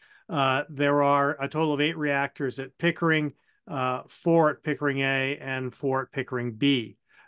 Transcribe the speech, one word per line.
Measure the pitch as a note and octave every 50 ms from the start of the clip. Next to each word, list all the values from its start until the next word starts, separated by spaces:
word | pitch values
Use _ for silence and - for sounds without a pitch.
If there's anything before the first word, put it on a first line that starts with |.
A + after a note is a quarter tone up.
| _ _ _ _ _ -
Uh, | F3+ C#3+ C3+ C3+ C3 C#3 D3 -
there | D3 C3+ C#3+ C#3+ C#3+ D3
are | C#3+ C#3 C#3+ C#3+ C#3+ C#3 D#3 C#3
a | C3+
total | C#3 - D#3 D#3+ D3+ D3
of | C#3+
eight | D3 D#3+ E3
reactors | E3 D3+ D3 C#3+ C#3 C#3 - _ - C#3+ B2+ A#2 C3+
at | C3 - _
Pickering, | - E3 E3+ E3 - E3+ E3 D#3+ D#3 D3+ C#3+ - _ _ _ _ _ _
uh, | - E3 C3+ B2+ B2+ B2+ C3 -
four | - - - - E3+ E3 E3 D#3 D3+
at | C#3 - -
Pickering | D3 C#3+ - D3 C#3+ C3+ C#3
A | C3+ C3+ C3+ C3+ C3+ C3+ C#3+ -
and | C#3 C3+ C3 C3 C3 B2 -
four | - - C3+ C3 C3 C3
at | -
Pickering | - C#3 C3 - C3 B2 A#2+ A#2+
B. | A2 G#2+ C3+ C#3+ C#3 B2 A2 A2+ - _ _ _ _ _ _